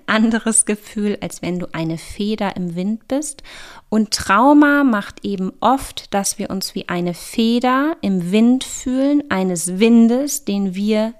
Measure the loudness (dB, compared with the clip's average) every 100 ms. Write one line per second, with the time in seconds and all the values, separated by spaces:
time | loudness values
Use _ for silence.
0 | -2 2 2 0 0 0 -2 -4 -8 -6
1 | -4 -4 -8 -8 -6 -6 -6 -6 -6 -6
2 | -8 -6 -4 -2 -4 -4 -6 -4 -4 -4
3 | -4 -4 -4 -10 -18 -20 -20 -20 -2 -2
4 | 0 -2 2 4 6 6 6 4 2 0
5 | -4 -10 -8 -4 -6 -2 0 0 -4 -14
6 | -6 -4 -4 -6 -6 -6 -8 -8 -6 -4
7 | -4 -6 -6 0 2 2 2 0 0 -2
8 | -2 -2 0 4 4 2 -2 -8 -4 0
9 | 2 0 0 -2 -2 -2 -4 2 6 6
10 | 6 2 -2 -6 -4 -2 -2 -2 -2 0
11 | -2